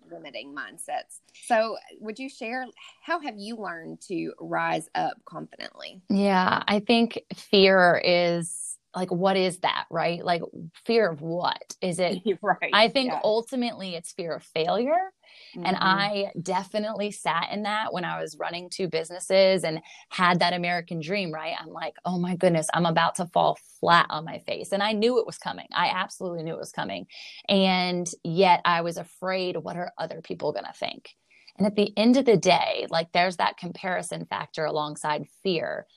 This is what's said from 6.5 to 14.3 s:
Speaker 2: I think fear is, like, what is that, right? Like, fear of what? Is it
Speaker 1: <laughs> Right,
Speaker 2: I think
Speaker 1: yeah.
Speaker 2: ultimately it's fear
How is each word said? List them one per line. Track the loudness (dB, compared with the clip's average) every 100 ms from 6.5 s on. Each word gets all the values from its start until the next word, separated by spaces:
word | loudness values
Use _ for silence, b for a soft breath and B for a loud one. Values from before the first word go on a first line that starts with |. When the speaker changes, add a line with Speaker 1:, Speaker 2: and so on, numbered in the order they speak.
| 2 2
Speaker 2:
I | 2
think | 4 4 4 -2 -12
fear | -16 2 6 8 8 8 6
is, | 4 4 4 0 -4 -10 -14 -16 _
like, | -8 -4
what | 0 2 2
is | 2 0
that, | -2 -2 -4
right? | -2 -2 -2
Like, | -2 -2 -4 -12 -16 -8
fear | 0 2 2
of | 0
what? | -6 -4 -2 -4 -10 -6
Is | -4 0
it | -2 -2
Speaker 1:
<laughs> | -2 -2
Right, | 0 0 2
Speaker 2:
I | 4 4
think | 2 0
Speaker 1:
yeah. | 0
Speaker 2:
ultimately | 0 0 -2 -4 -4 -6 -10 -10
it's | -10
fear | -8 -6